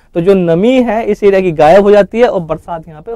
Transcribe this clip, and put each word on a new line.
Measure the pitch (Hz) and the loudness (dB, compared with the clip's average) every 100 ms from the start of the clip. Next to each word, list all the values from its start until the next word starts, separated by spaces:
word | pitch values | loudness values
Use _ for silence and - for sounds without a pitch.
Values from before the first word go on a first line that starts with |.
| _ | _
तो | 175 | -4
जो | 175 | 0
नमी | 196 170 165 226 262 | 0 0 0 0 0
है | 240 214 | 0 -4
इस | 214 214 | -6 -2
एरिया | 202 190 | 0 0
की | 185 | -2
गायब | 151 151 196 | 0 4 4
हो | 202 | 4
जाती | 202 190 220 | 2 2 0
है | 240 | -2
और | 190 | -2
बरसात | 160 156 - 170 165 | -6 -10 -10 -14 -14
यहाँ | 151 | -20
पे | 226 | -16